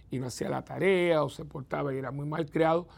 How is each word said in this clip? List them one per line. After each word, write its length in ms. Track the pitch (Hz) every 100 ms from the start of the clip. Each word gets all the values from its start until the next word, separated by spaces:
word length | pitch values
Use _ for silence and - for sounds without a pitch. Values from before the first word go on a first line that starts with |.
| -
y 60 | 135
no 80 | 127
hacía 220 | - -
la 160 | 135
tarea 580 | - 131 175 185 175 160
o 60 | 143
se 160 | -
portaba 500 | 156 151 131 151 143
y 40 | 135
era 120 | 131
muy 160 | 135 147
mal 240 | 156 151
criado, 380 | - 160 165 175